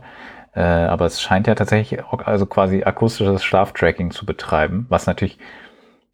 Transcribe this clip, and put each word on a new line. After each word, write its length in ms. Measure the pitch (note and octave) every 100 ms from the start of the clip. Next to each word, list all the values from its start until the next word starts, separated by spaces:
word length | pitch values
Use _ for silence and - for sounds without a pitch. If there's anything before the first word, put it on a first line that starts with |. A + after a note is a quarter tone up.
| - - - - -
Äh, 80 | -
aber 440 | F2 E2+ E2+ E2+ E2+
es 160 | -
scheint 260 | - F#2+ A2
ja 80 | G#2+
tatsächlich 460 | G2+ G#2+ G#2+ -
auch, 240 | - A#2 -
also 200 | G#2 G2
quasi 380 | - F#2+ G2
akustisches 600 | G2 - A#2 - G2 F#2+
Schlaftracking 680 | - F#2 G2 - E2+ - F2
zu 140 | - G2+
betreiben, 600 | - - D#2+ D2+ F#2+ B2
was 180 | F2 -
natürlich, 320 | F2 G2 - - - - _ _ _ _